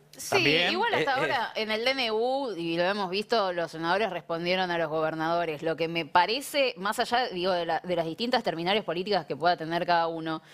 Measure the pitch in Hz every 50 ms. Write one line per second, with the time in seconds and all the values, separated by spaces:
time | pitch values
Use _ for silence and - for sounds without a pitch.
0 | _ _ - - - - - 381 339 - 151 330 175 226 320 370 453 466 381 -
1 | 160 277 254 262 - - 269 247 214 - - 208 220 214 220 214 233 262 269 269
2 | 247 220 214 220 233 254 262 277 277 240 185 165 170 165 165 170 175 185 202 208
3 | 196 175 180 202 214 - 240 226 196 185 175 175 170 151 - 160 165 170 180 202
4 | 220 196 180 165 - - 165 165 175 175 185 185 185 175 170 170 165 147 156 160
5 | 156 156 160 160 160 165 170 170 170 160 151 147 160 165 160 151 165 160 170 170
6 | 165 139 - 180 175 185 226 285 269 - - 285 269 247 - 175 190 208 220 -
7 | 226 - 240 247 247 - 180 180 175 190 180 175 170 165 160 151 - 180 180 170
8 | 160 165 160 - 233 247 254 233 - 190 160 165 170 180 202 214 - - 160 175
9 | 185 208 202 175 151 - 151 135 156 175 175 165 160 160 170 170 175 175 175 165
10 | 165 165 165 160 160 160 160 160 - -